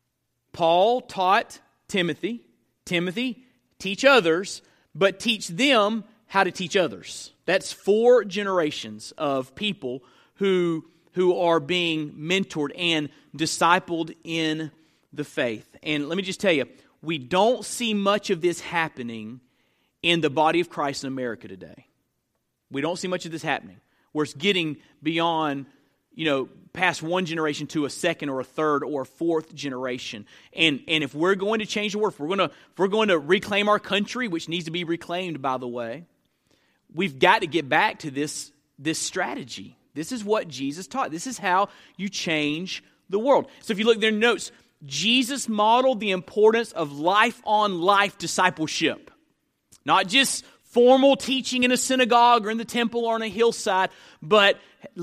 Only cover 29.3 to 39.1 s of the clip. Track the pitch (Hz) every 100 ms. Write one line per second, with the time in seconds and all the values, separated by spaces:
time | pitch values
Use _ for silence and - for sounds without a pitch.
29.3 | 160 160 147 139 127 127 123 - 113 104
30.3 | - _ - 160 135 - 160 143 147 175
31.3 | 196 196 226 214 214 208 202 208 - 143
32.3 | 196 170 - _ - 190 220 214 170 143
33.3 | 196 202 202 208 208 - 196 208 233 240
34.3 | 165 - 175 165 165 165 165 - 175 185
35.3 | 151 135 131 127 120 117 127 170 _ _
36.3 | _ _ _ _ _ _ 151 190 135 175
37.3 | 220 180 160 139 151 208 - 160 135 151
38.3 | - - _ _ - 143 156 -